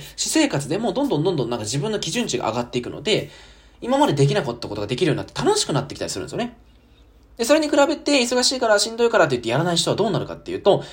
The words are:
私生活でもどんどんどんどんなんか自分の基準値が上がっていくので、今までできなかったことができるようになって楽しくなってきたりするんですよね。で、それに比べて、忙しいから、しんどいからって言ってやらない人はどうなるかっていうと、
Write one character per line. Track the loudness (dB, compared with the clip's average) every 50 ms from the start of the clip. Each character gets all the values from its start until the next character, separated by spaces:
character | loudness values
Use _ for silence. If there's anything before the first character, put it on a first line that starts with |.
| -6 -10 -8
私 | -6 -4 0
生 | 2 2 2
活 | 2 2 -2 -2 -2
で | -2
も | -2 -2 -2 0
ど | 0 0
ん | 0
ど | 0 2
ん | 2
ど | 2 2
ん |
ど | 0 0
ん | -2
な | -4
ん | -4
か | -4
自 | -4 -4 -2
分 | -2 -2
の | -2 -4
基 | -4 -4
準 | -4 -2 -2
値 | -2 -2
が | -2 -2
上 | -2 -2
が | -2
っ | -4 -4
て | -4 -6
い |
く | -6 -6
の | -8 -6
で、 | -2 0 0 0 -2 -4 -12 -20 -20 -20 -20 -20 -20 -20 _ -10
今 | -4 0 2
ま | 4 4
で | 4 4
で | 4 4
き | 4 2
な | 2
か | -2 -2
っ | -6 -8
た | -8 -10
こ | -8
と | -8
が | -6
で | -4 -2
き | 0 0
る |
よ | 0 0
う |
に |
な | -2 -4
っ |
て | -8 -6 -2
楽 | 0 2 2
し | 2 0
く | 0 -2
な | -2
っ | -2
て | -4 -6
き | -8
た | -6
り | -6
す | -6 -8
る | -8
ん |
で | -6
す | -6
よ |
ね。 | -6 -6 -6 -8 -14 -20 _ _ _ _ _ _ _ -20 _ _ _ _ _ -8
で、 | -4 2
そ | 4 4
れ | 4
に | 2 2
比 | 4
べ | 4 4 4 2
て、 | -2 0 2 2 2
忙 | 2 2 0 0
し | 0 0 0
い | 0
か | 2 2
ら、 | 4 2
し | 2 0
ん | 0
ど | 0 2
い | 4
か | 4
ら | 4 4
っ |
て | 4 2
言 | -2
っ | -2
て | 0
や | 0
ら | 0 0
な | 0 0
い |
人 | 0 0 0
は | 0
ど | 0 0
う | 0
な | 0 -2
る | -4
か | -6 -10
っ |
て | -12 -10 -8
い | -6
う | 0
と、 | 4 4 4 4 2 -6